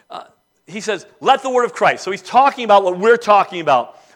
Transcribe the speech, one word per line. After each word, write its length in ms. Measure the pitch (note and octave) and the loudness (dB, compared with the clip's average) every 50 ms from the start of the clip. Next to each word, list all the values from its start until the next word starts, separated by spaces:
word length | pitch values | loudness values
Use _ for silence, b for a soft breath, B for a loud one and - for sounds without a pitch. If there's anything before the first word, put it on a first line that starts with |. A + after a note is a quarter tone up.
| b b | b b
Uh, 140 | - - - _ _ _ _ _ _ _ _ | -18 -18 -18 _ _ _ _ _ _ _ _
he 140 | - E3 A3 | -16 -16 -12
says, 260 | - A3 G#3 F3 - _ _ - | -6 -6 -6 -8 -8 _ _ -6
"Let 220 | - A3+ C4+ C4 | 0 0 0 0
the 80 | - C4+ | 0 -2
word 160 | B3+ B3 A#3+ | -2 -2 -2
of 80 | A3+ A#3+ | -2 -4
Christ." 300 | - G#3 E3 C3 A#2 - | -2 0 0 0 -2 -6
So 80 | F#3 | -10
he's 100 | G3 F#3 | -10 -10
talking 420 | - - - F3+ C#4 C#4 C4+ C4 A#3+ | -8 -2 0 2 2 2 0 -2 0
about 200 | G#3+ G3+ G3 G3 | 2 2 4 4
what 160 | F3+ F3+ F3+ | 2 -4 0
we're 180 | G3 A3+ A#3+ | 2 2 2
talking 440 | A#3 - G#3 G#3 G3 F3+ - F#3 F3 | 2 2 2 2 2 2 0 -4 -6
about, 360 | E3 D3 C#3 B2 A#2+ - b b b b b | -2 0 0 0 0 -4 b b b b b